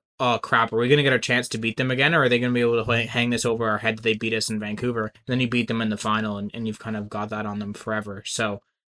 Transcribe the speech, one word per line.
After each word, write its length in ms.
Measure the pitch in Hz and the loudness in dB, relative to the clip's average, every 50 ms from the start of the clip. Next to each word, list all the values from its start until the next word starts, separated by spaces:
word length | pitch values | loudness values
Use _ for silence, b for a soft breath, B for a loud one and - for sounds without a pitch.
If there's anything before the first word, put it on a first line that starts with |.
| _ _ _ - | _ _ _ -2
"Oh, 200 | 131 123 - - | 0 0 0 0
crap, 300 | - - 131 117 117 110 | 0 2 4 4 4 4
are 40 | 110 113 | 2 0
we 100 | 120 123 | 4 6
gonna 140 | 147 147 | 6 6
get 100 | 139 135 | 6 4
a 60 | 127 113 | 2 2
chance 300 | - - 123 123 120 - | 2 2 0 0 0 -2
to 100 | - 110 | -4 -2
beat 180 | 117 117 - | -2 -2 -2
them 140 | - 131 131 | 0 0 0
again, 240 | 127 131 139 151 170 | 2 2 2 4 4
or 80 | 143 | 4
are 60 | 135 123 | 4 4
they 100 | 123 120 | 4 4
gonna 140 | 123 123 | 2 2
be 80 | 123 120 | 2 2
able 220 | 120 117 117 117 | 2 4 2 2
to 80 | 110 120 | 2 2
hang, 160 | 117 117 113 113 | 2 2 0 0
hang 220 | - 120 120 120 | 0 0 0 0
this 140 | 120 110 - | 0 0 0
over 240 | 120 113 113 113 110 | 0 0 0 0 0
our 100 | 107 104 | 0 0
head 200 | 113 113 110 110 | 0 -2 -2 0
that 40 | |
they 120 | 117 113 107 | 0 0 0
beat 180 | 107 113 110 113 | 0 -2 -2 -2
us 140 | 110 - - | -2 -2 -2
in 80 | 110 107 | -4 -4
Vancouver?" 440 | 107 104 104 104 123 123 117 113 107 107 _ | -4 -6 -6 -2 -2 -2 -2 -2 -4 -4 _
And 80 | - - | -12 -6
then 140 | - 123 127 | -4 0 0
you 80 | 127 120 | 0 2
beat 200 | 123 120 113 - | 2 0 0 0
them 120 | 117 113 | -2 -2
in 80 | 110 107 | 0 -2
the 60 | 107 - | -2 -2
final, 400 | - 110 107 107 107 107 101 101 | 0 0 0 0 0 -2 -4 -4
and, 120 | 101 101 - | -6 -8 -6
and 120 | 117 113 | -6 -6
you've 120 | 110 107 - | -6 -6 -6
kind 180 | - 113 110 | -8 -8 -6
of 120 | 104 104 104 | -6 -6 -6
got 180 | - 104 104 107 | -6 -6 -6 -4
that 160 | 107 107 107 | -4 -6 -6
on 120 | 104 104 104 | -4 -6 -6
them 140 | 104 101 101 | -6 -6 -8
forever. 480 | - - 113 110 107 104 101 98 98 - | -8 -6 -4 -4 -4 -4 -6 -10 -10 -10
So, 360 | - - - 113 104 101 - _ _ _ _ _ _ | -8 -4 -2 -2 -2 -4 -6 _ _ _ _ _ _